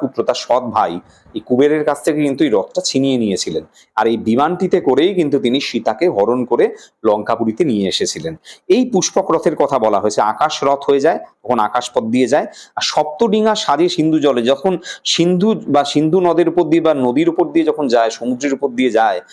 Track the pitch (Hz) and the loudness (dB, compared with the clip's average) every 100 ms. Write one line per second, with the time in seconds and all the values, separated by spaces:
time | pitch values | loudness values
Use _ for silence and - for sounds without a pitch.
0 | 131 - 117 120 - 123 120 107 92 87 | -4 -4 -2 -2 0 -2 0 -2 -2 -4
1 | - _ _ 107 - 123 147 156 147 143 | -12 _ _ -12 -2 2 2 2 0 -2
2 | - 151 147 135 151 104 - - - 135 | -2 0 -2 0 2 2 0 -6 -2 0
3 | 135 127 107 92 - 80 - _ _ - | 0 0 0 -2 -4 -6 -8 _ _ -2
4 | 113 113 113 117 151 180 185 185 147 127 | 0 0 0 2 0 0 0 0 2 2
5 | 180 180 151 139 120 135 - 117 113 110 | 2 0 0 0 0 -2 -2 -4 -4 0
6 | 175 107 107 127 123 120 214 - - _ | 0 2 0 0 0 0 0 -2 -20 _
7 | 110 104 101 113 113 110 160 107 95 - | 0 0 0 -2 -2 0 0 0 0 -2
8 | 92 87 80 80 - - - 220 247 185 | -4 -6 -10 -10 -18 -10 0 0 2 0
9 | - 202 185 160 170 151 147 135 110 101 | 0 -2 0 0 0 0 0 2 2 2
10 | 104 117 107 110 156 - 139 139 - 139 | 0 0 0 0 -2 0 -2 0 2 2
11 | 143 - - _ 104 117 107 123 - 131 | 2 0 -6 _ -4 0 0 -2 -2 -4
12 | 113 127 120 147 226 - - - - - | 0 0 2 2 0 -10 -14 -8 -4 -2
13 | 151 - 226 214 214 214 - 143 175 175 | -2 0 0 2 0 0 0 0 0 0
14 | 160 156 143 123 117 139 190 180 - - | 0 2 2 0 0 0 0 -4 -8 -10
15 | - - 175 180 214 180 147 143 143 147 | -6 0 2 2 0 0 0 0 0 0
16 | 156 185 180 165 165 170 160 165 156 143 | 2 2 2 2 2 0 2 2 2 0
17 | 123 123 165 165 160 156 156 151 139 117 | 0 2 0 0 0 0 0 0 0 2
18 | 113 - 120 123 143 135 139 120 127 110 | 2 -2 -6 -4 -4 -2 -4 -2 0 2
19 | 110 90 - | 2 -2 -8